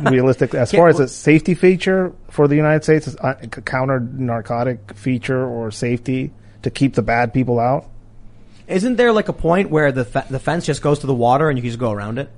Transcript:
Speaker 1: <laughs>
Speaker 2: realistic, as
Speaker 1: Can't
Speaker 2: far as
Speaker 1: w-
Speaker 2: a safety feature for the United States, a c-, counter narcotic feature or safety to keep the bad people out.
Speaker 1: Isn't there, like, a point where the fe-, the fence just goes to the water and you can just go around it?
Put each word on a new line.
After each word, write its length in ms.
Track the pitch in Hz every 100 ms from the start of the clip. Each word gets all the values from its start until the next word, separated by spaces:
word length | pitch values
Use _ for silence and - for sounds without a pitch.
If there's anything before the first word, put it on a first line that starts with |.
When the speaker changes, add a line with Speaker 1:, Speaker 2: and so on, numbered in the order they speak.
Speaker 1:
<laughs> 60 | 147
Speaker 2:
realistic, 440 | 131 131 127 131
as 160 | 147 120
Speaker 1:
Can't 100 | 202
Speaker 2:
far 80 | 175
as 60 |
Speaker 1:
w- 100 | 147
Speaker 2:
a 40 | 131
safety 440 | - 151 156 185
feature 600 | 170 185 185 190 190 180 - -
for 180 | - 147
the 80 | 147
United 280 | 151 156
States, 240 | 156 156 143 -
a 160 | 131 135
c-, 180 | 113 -
counter 380 | - 131 131 131
narcotic 960 | 120 135 123 117 107 117 123 117 -
feature 500 | - 131 123 - 131 127
or 240 | 117 110
safety 600 | - 120 120 - 131 139 - - -
to 80 | -
keep 240 | - 135
the 80 | -
bad 320 | 107 117 123
people 240 | 131 123 120
out. 300 | 120 143 - - - - - - - - -
Speaker 1:
Isn't 300 | 180 233 240
there, 160 | 240
like, 140 | 214 202
a 20 |
point 380 | - 160 180 196
where 200 | 156 143
the 120 | 131
fe-, 220 | 120 135 -
the 100 | 135
fence 280 | - 165 -
just 160 | 139
goes 160 | 147 147
to 80 | 131
the 80 |
water 340 | 127 117 135 156
and 80 | 131
you 60 |
can 80 | 120
just 80 | 113
go 120 | 120
around 280 | 104 104 117
it? 80 | 139